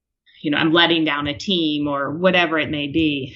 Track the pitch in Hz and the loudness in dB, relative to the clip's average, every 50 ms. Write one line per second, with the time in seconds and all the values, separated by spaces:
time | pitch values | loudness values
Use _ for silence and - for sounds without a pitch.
0 | _ _ _ _ _ _ _ - - 160 147 143 151 160 156 170 170 160 170 170 | _ _ _ _ _ _ _ -8 -4 -2 0 0 2 4 4 4 4 4 4 2
1 | 160 151 143 143 143 147 143 - - 214 190 175 165 151 151 147 147 147 143 139 | 2 0 0 -2 -2 -4 -6 -6 -4 -2 -2 0 0 0 -2 -2 -2 -2 -2 -2
2 | 139 135 143 165 180 185 185 180 175 160 160 156 147 - 156 147 143 143 139 160 | -4 -4 -4 0 0 2 4 4 2 2 0 -2 -2 -2 -4 -6 -6 -4 -2 0
3 | 160 151 147 143 190 143 - | 0 0 -2 -4 -6 -8 -10